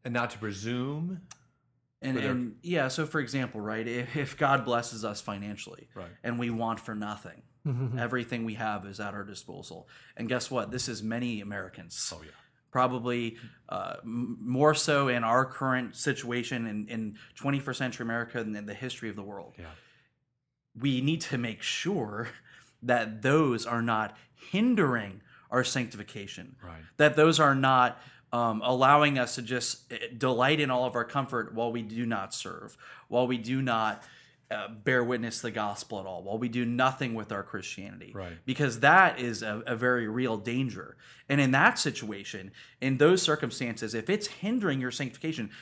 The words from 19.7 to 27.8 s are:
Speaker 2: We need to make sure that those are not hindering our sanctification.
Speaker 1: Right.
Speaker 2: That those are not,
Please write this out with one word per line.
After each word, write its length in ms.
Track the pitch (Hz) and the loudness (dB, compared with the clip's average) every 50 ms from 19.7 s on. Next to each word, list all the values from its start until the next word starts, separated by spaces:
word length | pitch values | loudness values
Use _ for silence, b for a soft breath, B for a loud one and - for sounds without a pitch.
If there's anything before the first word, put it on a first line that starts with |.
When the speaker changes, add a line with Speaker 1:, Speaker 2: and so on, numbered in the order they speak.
| 80 b b b b b b b _ _ _ _ _ _ _ _ _ _ _ _ _ | -18 b b b b b b b _ _ _ _ _ _ _ _ _ _ _ _ _
Speaker 2:
We 240 | 113 123 143 131 123 | 0 0 2 2 4
need 200 | 131 147 160 160 | 2 2 0 0
to 160 | - - - | -2 -4 -2
make 240 | 120 120 113 107 - | -2 -2 -4 -4 -6
sure 680 | - - - - - 165 208 165 117 104 104 107 117 - B B B B B B B B B B | -4 -4 -4 -2 -2 -2 -2 -2 -2 -4 -4 -6 -6 -8 B B B B B B B B B B
that 400 | - 123 123 120 110 110 110 107 | 2 2 2 2 2 -2 -6 0
those 440 | 104 131 143 160 156 135 120 110 - | 4 4 6 6 6 4 2 0 0
are 160 | 117 120 117 | -2 -2 0
not 360 | 113 120 113 110 107 101 - b b b b _ - - | 2 2 2 0 0 -2 -6 b b b b _ -10 -2
hindering 680 | - 196 226 254 247 202 165 135 123 117 104 101 95 104 b b b b b b | 0 2 4 4 4 4 4 4 2 0 -2 -6 -10 -14 b b b b b b
our 120 | 120 127 123 | 0 2 2
sanctification. 920 | - - 135 123 - - 101 104 - - 107 101 98 - - 92 - - - - | 2 0 -2 -2 -2 -6 -14 -14 -12 -12 -12 -12 -12 -14 -14 -16 -18 -18 -18 -16
Speaker 1:
Right. 180 | 87 82 80 80 - _ | -16 -16 -16 -18 -16 _
Speaker 2:
That 180 | - 147 151 147 | 6 6 6 10
those 240 | 156 151 165 156 151 | 8 8 8 8 8
are 160 | 156 139 139 | 6 6 6
not, 460 | 135 135 135 131 127 | 6 6 6 8 8